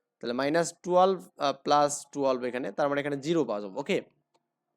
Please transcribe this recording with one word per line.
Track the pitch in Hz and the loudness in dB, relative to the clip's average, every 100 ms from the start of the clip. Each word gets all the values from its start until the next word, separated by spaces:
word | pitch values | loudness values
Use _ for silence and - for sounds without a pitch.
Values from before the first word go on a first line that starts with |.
| _ _ | _ _
তাহলে | 120 123 | -6 -2
মাইনাস | 139 165 160 - | 0 0 0 -4
টুয়েলভ, | 180 180 185 185 | 0 4 4 2
আহ, | 185 - 147 135 | -6 -4 -4 -2
প্লাস | - 147 147 143 - | 2 4 4 -2 -10
টুয়েলভ | 143 131 127 123 | -2 0 0 -2
এখানে, | 123 147 - | -4 -6 -2
তার | 147 | -2
মানে | 143 | 0
এখানে | 143 143 139 | -2 -4 -2
জিরো | 165 117 | 0 0
পাওয়া | 104 | -2
যাবে, | 104 101 | -6 -8
ওকে? | 143 160 - _ _ _ _ _ _ | -4 -4 -4 _ _ _ _ _ _